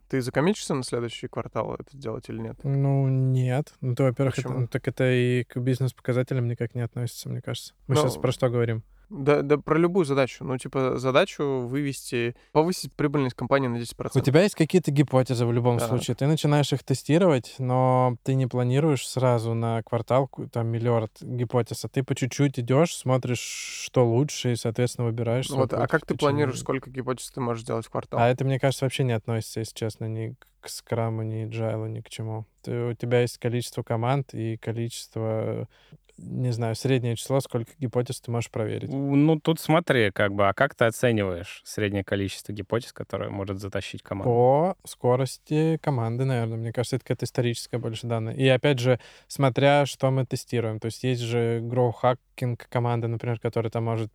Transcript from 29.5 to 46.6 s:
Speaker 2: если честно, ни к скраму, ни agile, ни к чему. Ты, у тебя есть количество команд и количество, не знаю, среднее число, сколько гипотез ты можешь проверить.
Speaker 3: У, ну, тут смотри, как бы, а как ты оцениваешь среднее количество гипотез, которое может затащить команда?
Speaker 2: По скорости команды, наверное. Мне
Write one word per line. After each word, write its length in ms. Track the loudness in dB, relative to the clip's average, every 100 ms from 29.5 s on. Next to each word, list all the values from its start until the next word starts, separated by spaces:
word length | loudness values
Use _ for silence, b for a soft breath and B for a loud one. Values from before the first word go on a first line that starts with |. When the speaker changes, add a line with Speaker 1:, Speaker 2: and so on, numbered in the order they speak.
| -6
Speaker 2:
если 140 | -8
честно, 320 | -6 -6 -4 -8
ни 300 | -6 -8 -10 _ _
к 80 | -14
скраму, 520 | -14 -4 -2 -2 -2
ни 220 | -4 -6 -6
agile, 400 | -4 -4 -2 -6
ни 100 | -8
к 80 | -10
чему. 380 | -10 -8 -8 -10 _
Ты, 100 | -8 -4 -4
у 80 |
тебя 260 | -4 2 2
есть 160 | 2 -2
количество 460 | -2 -2 -4 -6
команд 500 | -4 0 0 0 -2
и 240 | -6 -6 -6
количество, 1120 | -6 -6 -6 -8 -10 -6 -4 -2 -4 -6 -8 b b -20 _ -20
не 340 | -8 -4 -2
знаю, 240 | -2 -2 -2
среднее 400 | 0 2 0 -4
число, 240 | -2 -2
сколько 320 | 0 -6 -6 -6
гипотез 400 | -2 -2 -2 -6
ты 100 | -4
можешь 180 | -4 -4
проверить. 400 | -4 -4 -4 -6
Speaker 3:
У, 260 | -4 2 4
ну, 240 | 6 4
тут 180 | 2 0
смотри, 540 | 2 2 4 4 4
как 220 | 2 0
бы, 140 | 4 2
а 40 |
как 240 | 4 0 2
ты 80 |
оцениваешь 800 | 2 4 2 2 0 -2 -8 -14
среднее 400 | -10 -2 0 -2
количество 480 | -2 -2 -2 -6 -10
гипотез, 400 | -10 -2 -4 -2
которое 360 | -12 -8 -6 -6
может 300 | -6 -6 -6
затащить 440 | -6 -6 -8 -12
команда? 280 | -8 -4 2
Speaker 2:
По 460 | 4 6 4 2 -2
скорости 920 | -12 -4 0 2 0 -6 -2 0 2 0
команды, 420 | 0 0 -2 -2
наверное. 340 | -2 0 -2
Мне 140 | -4